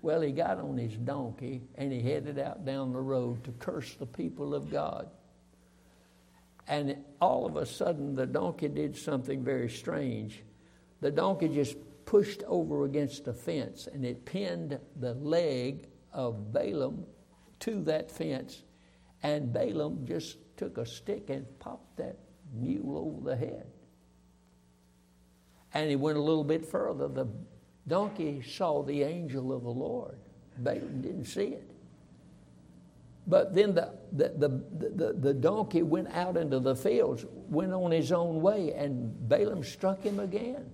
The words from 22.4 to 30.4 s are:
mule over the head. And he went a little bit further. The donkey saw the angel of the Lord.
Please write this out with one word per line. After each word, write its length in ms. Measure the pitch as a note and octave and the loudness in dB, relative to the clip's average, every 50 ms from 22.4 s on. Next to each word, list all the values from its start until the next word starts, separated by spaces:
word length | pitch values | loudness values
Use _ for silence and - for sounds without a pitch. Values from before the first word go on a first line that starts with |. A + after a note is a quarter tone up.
| - D#3+ B2+ | -18 -12 -8
mule 440 | A2 A#2 C#3+ F3 - - C3+ C#3+ D3+ | -4 -2 -2 -2 -2 -2 -4 -4 -4
over 320 | - D#3+ D3 - C3+ C#3 | -4 -4 -6 -4 -2 -2
the 60 | C3 | -2
head. 320 | A#2 D3+ - - - - - - - - - - _ _ - _ _ _ - _ _ _ _ _ _ _ _ _ _ _ _ _ _ _ _ _ _ - _ _ _ _ _ - - - - - | -2 -2 -4 -6 -10 -12 -14 -18 -20 -20 -20 -20 _ _ -20 _ _ _ -20 _ _ _ _ _ _ _ _ _ _ _ _ _ _ _ _ _ _ -20 _ _ _ _ _ -20 -20 -20 -6 -2
And 160 | D3+ D#3 D3+ | 0 2 2
he 60 | C#3+ | 2
went 220 | C#3 C#3 D#3 D3+ D3 | 4 4 4 2 4
a 40 | |
little 220 | D3 D3+ D#3+ D#3+ D3+ | 4 4 4 4 4
bit 220 | C#3+ D#3 D#3+ D#3+ | 4 2 0 0
further. 420 | - - - - - - C3+ C#3 C#3+ | -2 -2 0 0 0 0 0 -2 -2
The 200 | C3+ C3 C3 A#2+ G#2 - - - - - - - - - _ - | 0 -2 -2 -2 -4 -8 -10 -14 -16 -20 -20 -20 -20 -16 _ 0
donkey 540 | D3+ F#3 G#3 G#3 G#3 - E3 D3+ C#3+ C#3 | 2 2 2 0 -2 -2 -2 -2 -2 -4
saw 400 | B2 B2 - - G3 E3+ D3+ D3 C#3+ | -6 -10 -4 0 2 2 4 2 2
the 200 | C3+ C#3+ C#3+ C#3 | 0 2 2 2
angel 500 | C#3+ E3 F3 F3 D3 B2+ C3+ B2+ B2+ C3 | 2 0 -2 -4 -4 -4 -2 -2 -2 -2
of 100 | C3 A#2+ | -2 -2
the 60 | A#2+ | -4
Lord. 480 | A#2+ B2 C#3 D#3+ - B3 A3 - - - - - - - | -4 -2 -2 -2 -2 -4 -4 -6 -10 -16 -18 -20 -20 -20